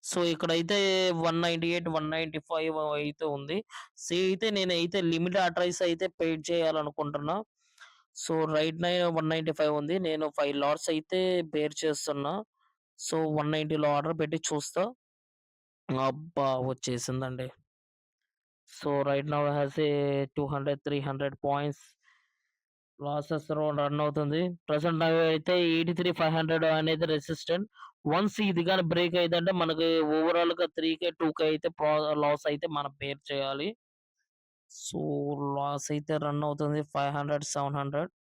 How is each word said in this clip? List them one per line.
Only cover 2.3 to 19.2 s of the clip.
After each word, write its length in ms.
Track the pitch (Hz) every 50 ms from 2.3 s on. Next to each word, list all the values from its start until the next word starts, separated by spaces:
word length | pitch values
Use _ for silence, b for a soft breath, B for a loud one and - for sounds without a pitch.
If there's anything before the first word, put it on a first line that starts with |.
| 156 156 - _
ఫైవ్ 280 | 170 160 160 160 156 156 156 151 147 147
అయితే 260 | 147 147 147 _ 165 156 143
ఉంది. 200 | 139 139 139 165 196 220 B B B B B B - -
So, 80 | - 170 175 185 190
అయితే 180 | 190 185 220 220 208
నేనైతే 420 | 196 190 185 180 170 170 175 175 202 180 165
లిమిట్ 260 | 160 165 170 180 180 196 185
ఆర్డర్స్ 360 | 175 165 175 180 180 175 - 185
అయితే 200 | 175 170 165 190 185 _ _
పే 100 | 170 165 160 160 151 -
చేయాలనుకుంటున్నా. 840 | 170 170 165 160 156 156 151 147 143 - 151 143 147 147 147 151 170 202 220 _ _ B B B B B B B B B B B _ -
So, 120 | - - 165 160 160 156 156
right 240 | 151 156 160 160 165 170
now 80 | 175 180 180 175 175 165
వన్ 120 | 160 160 156
నైంటీ 220 | 160 160 160 165 151 -
ఫైవ్ 140 | 156 151 151 151
ఉంది. 160 | 147 147 175 196 185
నేను 220 | 165 156 156 156 151 147 -
ఫైవ్ 160 | 147 143 143 143
లాట్స్ 260 | 143 143 151 156 - - 165
అయితే 260 | 156 156 _ 185 185 185 185 185 180 170 156 -
బేర్ 200 | 151 151 151 147 -
చేస్తున్నా. 500 | - 160 151 - - - 147 143 139 143 170 202 220 _ _ _ _ _ _ _ _ _ _ _
So, 200 | - - - 160 160 156 151 151
వన్ 120 | 147 151 156
నైంటీలో 340 | 156 156 151 156 151 151 147 143
ఆర్డర్ 200 | 143 143 156 165 160
పెట్టి 180 | 156 151 160 160 - -
చూస్తా. 360 | 156 147 143 - - 165 185 226 254 _ _ _ _ _ _ _ _ _ _ _ _ _ _ _ _ _ _ -
అబ్బా, 600 | 131 131 131 135 135 147 156 165 _ - 139 135 131 131 127 131
వచ్చేసిందండి. 800 | 131 - - - 123 120 - - 127 127 131 131 127 123 127 127 - _ _ _ _ _ _ _ _ _ _ _ _ _ _ _ _ _ _ _ _ _ _ _ - -
So, 120 | - 147 143 143 139 143
right 180 | 139 139